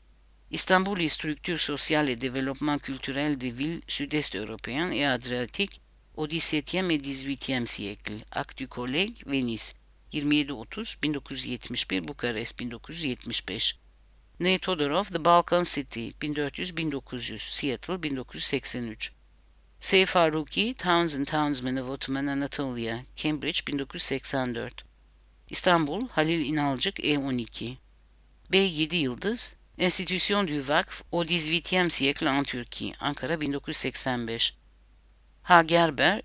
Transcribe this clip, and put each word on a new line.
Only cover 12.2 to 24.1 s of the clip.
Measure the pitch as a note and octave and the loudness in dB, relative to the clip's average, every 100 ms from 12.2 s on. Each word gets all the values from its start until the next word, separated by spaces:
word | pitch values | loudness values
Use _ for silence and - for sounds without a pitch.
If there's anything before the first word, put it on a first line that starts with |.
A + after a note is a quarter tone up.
| A#2+ A2 A#2+ - | -4 -2 -4 -6
bin | B2 | -8
dokuz | A2+ - E3 | -10 -12 -6
yüz | D3 | -4
yetmiş | B2 A#2 - - | -4 -4 -6 -6
beş. | G#2 - - _ _ _ _ _ - | -2 -2 -2 _ _ _ _ _ -2
N | F3 F#3 | 2 2
Todorov, | - F3+ D3 D#3+ | 0 0 2 0
The | G3+ F3 D3+ | 0 0 6
Balkan | F3 - F3 | 6 6 4
City, | F3 - C3+ A#2 A2+ - | 4 2 0 -6 -6 -6
bin | D3+ D3 | -6 -2
dört | C#3+ - | -4 -4
yüz, | F3+ E3+ | -6 -4
bin | D#3+ | -4
dokuz | C#3 - B2+ A#2 | -4 -6 -8 -8
yüz, | A2 | -8
Seattle, | - - D3 A#2+ - F#3 | -4 -2 -2 -2 -4 -4
bin | D#3 C3+ | -4 -6
dokuz | B2 D3+ | -8 -2
yüz | - | 0
seksen | C#3+ - B2+ | 0 -2 -4
üç. | A#2 A2 - - _ _ _ _ _ - | -6 -8 -10 -12 _ _ _ _ _ -2
S | - F#3+ F#3+ | 4 6 6
Faruki, | F#3 D#3+ D#3 C#3+ - G#3+ C4 | 6 4 2 -4 -2 -2 -2
Towns | F#3 E3+ E3+ C#3+ | 2 4 4 0
and | C#3 | 0
Townsmen | D#3 D3 C3+ B2+ C3 | 2 2 0 -2 -2
of | B2+ | -4
Ottoman | C3+ - C3+ C#3+ | -6 -4 -2 -2
Anatolia, | C#3 C#3+ - C#3 A#2+ A2+ A2+ C3 - | -2 -4 -4 -4 -2 -4 -4 -8 -4
Cambridge, | D3+ D3+ C3+ F3 - | -2 -2 -2 -4 -2
bin | C#3 | -4
dokuz | C3+ F3 | -4 0
yüz | |
seksen | - | 2